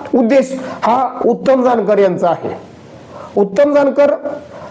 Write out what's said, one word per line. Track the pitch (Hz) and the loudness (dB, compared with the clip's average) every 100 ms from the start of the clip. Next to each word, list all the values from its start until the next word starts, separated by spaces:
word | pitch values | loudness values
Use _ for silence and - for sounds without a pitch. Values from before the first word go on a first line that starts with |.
| - | -4
उद्देश | - 226 269 - - - - | 0 2 2 0 -4 -10 -4
हा | - 247 247 - 226 | -2 0 -2 -2 -2
उत्तम | 233 220 262 | 0 2 2
जानकर | 247 233 196 202 | 2 0 0 2
यांचा | 196 175 180 | 2 2 -2
आहे. | 160 117 - - - - - - - - - | -2 -6 -10 -16 -20 -20 -20 -20 -18 -6 -2
उत्तम | 196 - 285 | 0 2 2
जानकर | 285 277 269 285 302 285 - - - - | 4 2 2 2 2 -6 -10 -14 -18 -10